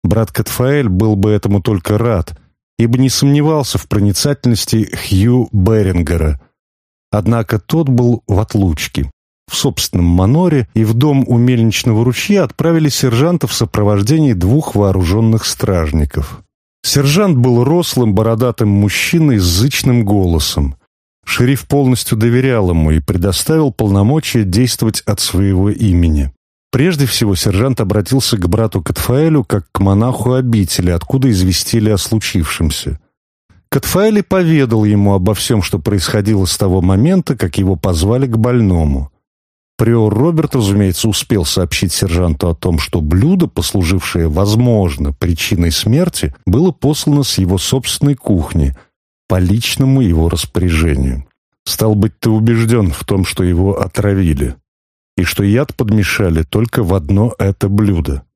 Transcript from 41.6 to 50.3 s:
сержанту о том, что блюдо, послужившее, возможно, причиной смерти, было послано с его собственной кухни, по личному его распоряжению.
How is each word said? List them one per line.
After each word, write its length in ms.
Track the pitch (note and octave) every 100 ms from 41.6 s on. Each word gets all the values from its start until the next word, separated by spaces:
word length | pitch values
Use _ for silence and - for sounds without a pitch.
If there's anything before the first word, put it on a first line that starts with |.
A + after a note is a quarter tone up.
| F2 - F#2
сержанту 560 | - F#2+ E2+ F2+ D2 F2+
о 60 |
том, 260 | D#2+ F#2 D#2+
что 200 | - F2+
блюдо, 460 | D2+ F2+ C#3+ F#3+ E3+
послужившее, 800 | - - G2+ E2 F#2+ - F2 E2
возможно, 840 | D2+ G2+ G#2+ B2 A2 F2+ C#2 C#2+
причиной 580 | C#2 F2 E2 - F#2 E2+
смерти, 640 | D2+ - C3 F3+ - D2 -
было 280 | - A2 F3+
послано 500 | - C#3 D3+ - C#3+
с 160 | C3+ -
его 200 | F#2+ F#2+
собственной 580 | - C3+ - - C#3+ C#3
кухни, 600 | - G2 D#2 E2 C#2 C2 _ _ _ _ _
по 100 | F#2
личному 600 | F2+ G#2+ - - C3+ C3+
его 280 | A2+ E2
распоряжению. 1000 | D#2+